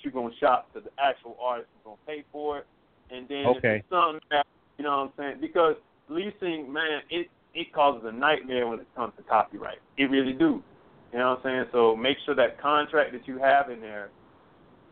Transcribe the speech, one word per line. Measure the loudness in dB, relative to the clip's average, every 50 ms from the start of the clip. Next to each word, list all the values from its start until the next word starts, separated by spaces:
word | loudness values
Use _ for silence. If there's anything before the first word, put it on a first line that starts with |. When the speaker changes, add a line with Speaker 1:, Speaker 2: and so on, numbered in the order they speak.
| -12
Speaker 1:
you're | -8 -6
gonna | -6 -6 -6 -4
shop | 0 2 4 4 2 0 -6 -16
to | -18
the | -18 -14 -4 0
actual | 0 0 0 -2 -8 -18 -14 -6
artist | -6 -4 -4 -6 -8 -14 _
who's | _ _
gonna | -20 -20 -18 _
pay | -14 -14 -14 -14 _
for | -12 -8 -6 -6 -6 -6
it. | -10 -14 _ _ _ _ _ _ _ -18
And | -16 -16 -12 -8
then | -6 -2 0
if | 2 2
Speaker 2:
Okay. | 2 2 0 0
Speaker 1:
it's | 0 -2 _
something | 0 2 2 2 0 -6 -6 _
that, | 0 0 0 0 _ _ _ _ _
you | -6 -2
know | -2
what | 0 0 -2
I'm | -4 -6
saying? | -8 -8 -8 -8 -8
Because | -8 -2 2 4 4 4 2 0 -6 _ _ _ _ -10
leasing, | -8 -6 -6 -6 -8 -8 -6 -6 -6 -6 -8 -8
man, | -6 -4 -4 -2 -4 -6 -6 -6
it, | -8 -8 -8 -8 _ _ _ _ -12
it | -12 -10 -6 0
causes | 2 2 2 2 0 -6
a | -10 -6
nightmare | 0 2 2 2 0 -2 -2 -2 -2 -2
when | -2 -4 -6
it | -10 -12 _
comes | -8 -8 -8 -8
to | -12 -4
copyright. | 2 2 2 2 2 -2 -10 -12 -12 -12 -14 _ _ _
It | -2 0 2
really | 2 2 2 0 2
do. | 2 2 2 2 0 -4 -12 -20 -20 _ _ _ -20 _ _ -4
You | 0
know | 0 0
what | 0 0
I'm | -2
saying? | -2 -2 -2 -2 0 4
So | 6 6 6 6
make | 4 2 0 0 0 -2
sure | -2 2
that | 2 2 2 0 -2
contract | 0 2 2 2 2 2 2 2 2 0 -2
that | -8 -10
you | -10 -4 2
have | 4 6 6 6 4 2
in | -4 -10
there | -12 -12 -12 -12 -12 -14 -16 _ _ -20 _ _ _ _ _ _ -20 _ -20 _ _ _